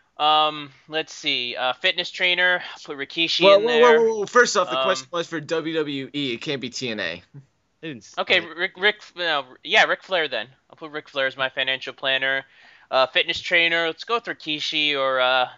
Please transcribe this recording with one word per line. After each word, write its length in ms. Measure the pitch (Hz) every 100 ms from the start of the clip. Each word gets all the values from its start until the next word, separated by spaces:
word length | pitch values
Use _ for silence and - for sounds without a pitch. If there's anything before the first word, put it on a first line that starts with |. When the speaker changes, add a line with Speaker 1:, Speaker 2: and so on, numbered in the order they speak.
| _ -
Speaker 1:
Um, 540 | 151 156 151 151 143 131 -
let's 260 | 156 156
see. 420 | - 151 131 120 107
Uh, 180 | 127
fitness 380 | - 185 175 170
trainer. 500 | - 185 180 180 180 -
I'll 60 | -
put 140 | - 143
Rikishi 460 | 139 170 165 -
Speaker 2:
Whoa, 120 | 190 202
Speaker 1:
in 60 |
Speaker 2:
whoa, 40 | 226
Speaker 1:
there. 320 | - 240 233
Speaker 2:
whoa, 60 | 226
whoa, 80 | 220
whoa. 60 | 190
First 280 | 247 240 202
off, 140 | 143
the 80 | 131
Speaker 1:
Um, 60 |
Speaker 2:
question 240 | 135 131 131
was 160 | 170 165
for 120 | 165
W 340 | 143 165 156 160
W 340 | 147 139 131
E. 200 | 143 135
It 40 | 117
can't 200 | 156 139
be 80 | 120
T 200 | - 127
N 100 | 107
A. 240 | 85 87 - 139 - _ _ _
Speaker 3:
They 60 | 160
didn't 160 | 117
s-, 100 | - -
Speaker 1:
Okay, 220 | - 185
Speaker 3:
like 140 | 170 160
Speaker 1:
Rick, 160 | 180 180
Rick, 240 | 208 208 - 175
no, 300 | 170 147 127 -
yeah, 220 | 151 214 156
Ric 180 | 180
Flair 240 | - 180 151
then. 180 | 120 120 _ _
I'll 60 | -
put 160 | 156
Ric 180 | 151 -
Flair 160 | 139 131
as 100 | 123
my 140 | 131
financial 440 | 135 131 131 135
planner. 500 | 123 135 131 135 135 - _ - - -
Uh, 160 | 131 127
fitness 320 | 170 160 165
trainer. 480 | - 175 170 170 165
Let's 160 | -
go 120 | - 233
with 100 | 180
Rikishi 680 | 156 156 151 - 156 147 143
or, 240 | 135 131
uh, 280 | 127 127 127